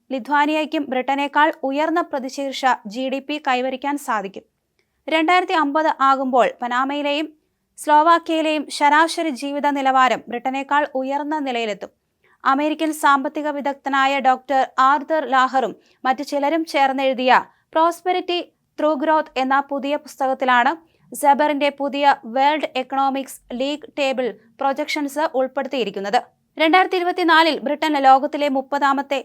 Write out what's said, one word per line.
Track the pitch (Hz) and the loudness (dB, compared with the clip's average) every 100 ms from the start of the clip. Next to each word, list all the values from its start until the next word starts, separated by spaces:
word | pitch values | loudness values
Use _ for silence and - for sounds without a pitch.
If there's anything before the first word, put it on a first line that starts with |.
| _ | _
ലിത്വാനിയയ്ക്കും | 262 220 285 294 311 302 311 285 | -8 -2 0 0 0 -2 -4 -4
ബ്രിട്ടനേക്കാൾ | 254 254 277 285 294 311 - | -4 -2 -2 -2 2 2 2
ഉയർന്ന | 269 277 320 330 | -4 -2 0 0
പ്രതിശീർഷ | 339 285 254 277 277 254 262 233 214 | -2 -6 -8 -8 -8 -2 0 0 -4
ജി | 220 262 | -8 -4
ഡി | 269 | -6
പി | 262 294 | -6 -6
കൈവരിക്കാൻ | 285 247 254 262 277 285 | -2 -2 -2 -4 -6 -6
സാധിക്കും. | - 220 190 - - _ _ _ _ _ - | -4 -4 -6 -12 -20 _ _ _ _ _ -4
രണ്ടായിരത്തി | 320 320 359 370 | 0 2 2 2
അമ്പത് | 349 294 294 311 - | 0 0 0 0 0
ആകുമ്പോൾ | 269 269 269 247 202 - | 2 2 2 2 2 0
പനാമയിലെയും | 240 247 269 285 285 285 311 - _ _ _ - | -4 -2 -2 -2 -4 -4 -6 -10 _ _ _ -12
സ്ലോവാക്യയിലെയും | - 302 311 339 330 320 311 311 269 | 2 4 6 4 2 0 0 -2 -4
ശരാശരി | - 285 302 330 320 330 | 0 4 4 4 0 -4
ജീവിത | 240 277 285 285 | -4 -6 -2 -2
നിലവാരം | 285 269 262 262 214 - | 0 2 4 4 2 -4
ബ്രിട്ടനേക്കാൾ | 233 262 269 269 285 294 262 | -6 -6 -6 -2 0 0 -4
ഉയർന്ന | 262 277 294 311 | -4 -4 -4 -4
നിലയിലെത്തും. | 269 240 226 196 - - _ _ _ _ | -4 -4 -4 -6 -10 -18 _ _ _ _
അമേരിക്കൻ | 262 277 302 302 320 | 0 0 0 -2 -4
സാമ്പത്തിക | 311 294 277 277 302 302 | 0 2 2 0 -4 -6
വിദഗ്ധനായ | 285 277 277 277 269 269 277 | -4 -4 -6 -4 0 0 2
ഡോക്ടർ | 262 254 - 269 262 - | 2 0 0 0 0 2
ആർതർ | 262 294 - 320 247 | 2 2 0 -2 0
ലാഹറും | 262 254 262 226 - _ _ | 0 2 0 -2 -6 _ _
മറ്റു | 254 262 | -2 -2
ചിലരും | 285 285 277 330 320 | -2 -2 0 -2 -2
ചേർന്നെഴുതിയ | 302 277 262 269 254 254 214 - _ _ | 0 0 2 -2 0 4 4 2 _ _
പ്രോസ്പെരിറ്റി | 320 330 339 370 359 359 349 - _ _ - | 0 0 0 -2 -2 -2 -6 -6 _ _ -4
ത്രൂ | 302 | -2
ഗ്രോത്ത് | 311 311 311 302 - | 0 0 0 0 -4
എന്ന | 262 269 277 | 0 0 0
പുതിയ | 277 277 294 | -6 -4 -6
പുസ്തകത്തിലാണ് | 294 - 262 262 254 247 240 330 _ _ _ | -8 -6 -4 -2 2 2 2 -2 _ _ _
സെബറിന്റെ | 240 285 285 302 285 285 | -2 2 4 2 0 -2
പുതിയ | 285 277 277 285 - 226 | -2 -4 0 2 2 -2
വേൾഡ് | 240 277 302 311 254 | 0 2 0 -4 -6
എക്കണോമിക്സ് | 254 269 269 269 262 - _ | -4 -2 -2 -2 -8 -14 _
ലീഗ് | 247 269 294 - - | -6 -4 -4 -10 -4
ടേബിൾ | 269 254 247 196 _ _ | -2 -2 -4 -6 _ _
പ്രൊജക്ഷൻസ് | 269 269 302 311 285 285 320 262 | -4 -2 -4 -4 -4 -4 -2 -2
ഉൾപ്പെടുത്തിയിരിക്കുന്നത്. | 262 269 262 269 202 196 196 233 - _ _ - | -2 -4 -6 -4 -4 -6 -2 -2 -4 _ _ -2
രണ്ടായിരത്തി | 320 359 381 370 | 2 4 4 0
ഇരുപത്തിനാലിൽ | 349 359 339 320 330 269 | -2 0 4 4 4 0
ബ്രിട്ടൻ | 262 294 311 302 | -4 -2 -2 2
ലോകത്തിലെ | 269 269 285 302 285 | 6 6 4 -2 -2
മുപ്പതാമത്തെ | 269 262 285 277 269 277 269 | -2 -4 -2 0 0 -2 -6